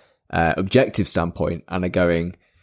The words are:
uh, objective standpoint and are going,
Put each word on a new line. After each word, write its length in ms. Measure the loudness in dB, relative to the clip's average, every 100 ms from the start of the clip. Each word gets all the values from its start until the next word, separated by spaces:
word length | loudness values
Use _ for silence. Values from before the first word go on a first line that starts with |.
| _ _ _
uh, 220 | 0 0 0
objective 500 | 2 2 2 0 -2
standpoint 560 | -2 -4 -2 -4 -4 -6
and 160 | -4 -2
are 40 |
going, 460 | 2 2 2 -2 -8 _ _